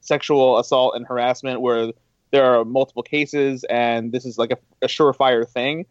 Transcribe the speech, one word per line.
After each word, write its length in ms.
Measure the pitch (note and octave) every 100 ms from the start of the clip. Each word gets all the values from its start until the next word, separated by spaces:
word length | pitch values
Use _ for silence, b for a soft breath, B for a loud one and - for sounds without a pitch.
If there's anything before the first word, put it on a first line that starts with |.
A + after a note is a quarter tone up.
sexual 580 | - D3 - D3 C3 A#2
assault 360 | A#2+ C3+ B2+ A#2+
and 120 | A#2+
harassment 540 | B2 B2 B2+ C3+ B2+
where 320 | B2 A#2 A2+ A2+ _ _ _
there 220 | C#3 C3
are 100 | A#2+
multiple 380 | A2+ C3 C3 -
cases 640 | - D3 D3 D3 C#3 C3
and 480 | - A#2+ A#2+ A#2 A#2
this 120 | B2
is, 140 | B2 A2+
like, 140 | A#2
a, 60 | B2 _ _
a 40 | B2
surefire 640 | - D3+ C3 C3 A#2+ A#2
thing 380 | - B2+ D#3 F3+